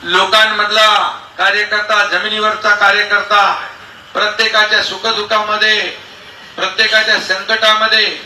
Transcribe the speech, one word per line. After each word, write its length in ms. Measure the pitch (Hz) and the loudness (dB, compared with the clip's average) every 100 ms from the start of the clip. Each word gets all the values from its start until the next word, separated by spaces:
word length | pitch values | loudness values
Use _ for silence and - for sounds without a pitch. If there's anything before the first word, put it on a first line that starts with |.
लोकांमधला 1160 | - 359 294 330 214 214 208 214 214 - - - - - | 2 2 4 4 2 2 0 2 4 4 0 -6 -16 -2
कार्यकर्ता, 680 | 190 208 208 208 208 208 202 | 0 0 -2 -2 0 0 0
जमिनीवरचा 680 | - 214 214 214 214 214 208 | -2 -2 -2 -2 -2 0 2
कार्यकर्ता, 960 | 202 208 196 226 - 208 - - - - - - - | 2 2 0 0 2 2 2 0 -8 -16 -20 -20 -10
प्रत्येकाच्या 720 | - 208 208 220 208 214 202 | -4 -4 -2 0 2 2 0
सुखदुःखामध्ये, 960 | - 190 226 208 208 220 214 208 214 208 180 - - - - - - - | -2 -6 -4 -4 -2 -2 0 0 0 0 -2 -8 -18 -20 -20 -20 -18 -8
प्रत्येकाच्या 640 | 185 190 220 220 - - | -6 -2 0 2 2 -2
संकटामध्ये 880 | - 190 196 220 220 214 220 220 202 165 | -2 -6 -2 0 2 2 2 0 0 -4